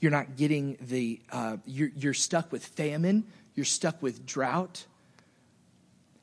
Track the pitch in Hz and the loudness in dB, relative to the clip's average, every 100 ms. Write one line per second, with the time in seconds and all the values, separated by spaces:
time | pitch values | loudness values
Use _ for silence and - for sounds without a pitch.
0 | 160 147 139 131 147 151 139 131 123 127 | 4 4 0 2 2 4 0 -4 -4 0
1 | 117 113 - 127 113 107 - 131 147 147 | 0 -4 -6 -4 -4 -4 -6 -2 -2 0
2 | 143 131 - 170 160 123 - - 151 151 | -2 0 2 0 0 -6 -8 -4 -2 2
3 | 175 208 220 - - - 135 - 175 156 | 4 4 2 -8 -12 -4 -2 0 0 0
4 | 135 113 127 139 131 160 185 - - _ | -4 -4 -6 -2 0 0 -2 -6 -18 _
5 | _ _ _ _ _ _ _ _ _ _ | _ _ _ _ _ _ _ _ _ _
6 | _ _ | _ _